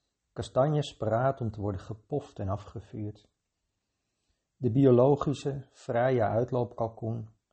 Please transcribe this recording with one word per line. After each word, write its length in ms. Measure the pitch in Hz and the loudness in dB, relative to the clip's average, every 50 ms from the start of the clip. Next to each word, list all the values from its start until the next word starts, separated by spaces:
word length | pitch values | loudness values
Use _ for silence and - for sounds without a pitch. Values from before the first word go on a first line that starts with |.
| _ _ _ _ _ _ - | _ _ _ _ _ _ -12
Kastanjes 640 | - 117 - - 127 135 156 151 147 139 - - | -10 -8 -2 0 2 2 2 2 0 -2 -4 -6
paraat 440 | - 110 107 110 117 127 135 135 - | -6 -2 0 0 0 0 0 -2 -2
om 100 | 117 110 | -6 -6
te 100 | 110 107 | -6 -6
worden 200 | 98 104 98 95 | -4 -6 -6 -6
gepoft 580 | - - 113 - _ - 147 143 - - - - | -8 -12 -14 -14 _ -8 -8 -8 -8 -8 -10 -8
en 100 | 107 95 | -6 -4
afgevuurd. 800 | 101 101 - - - 110 - - - 110 104 104 107 - _ _ _ _ _ _ _ _ _ _ _ _ _ _ _ _ _ _ _ _ _ _ _ _ _ _ _ | -4 -6 -8 -12 -16 -16 -14 -12 -10 -10 -8 -8 -10 -14 _ _ _ _ _ _ _ _ _ _ _ _ _ _ _ _ _ _ _ _ _ _ _ _ _ _ _
De 160 | - 131 120 | -4 -2 0
biologische, 960 | 110 139 139 131 123 120 127 139 147 143 - 156 135 - - 147 135 139 123 - | 4 6 6 8 8 8 8 6 4 2 0 -2 -4 -4 -4 -6 -6 -8 -10 -16
vrije 520 | _ - - - 117 117 123 131 131 120 107 | _ -12 -8 -4 0 0 2 2 2 2 2
uitloopkalkoen, 1080 | 101 107 113 131 131 131 123 120 117 - - 117 113 - - 117 110 117 117 110 - - _ _ _ | 2 2 0 0 0 0 -2 -2 -2 -4 -6 -6 -6 -6 -6 -6 -6 -6 -6 -10 -14 -18 _ _ _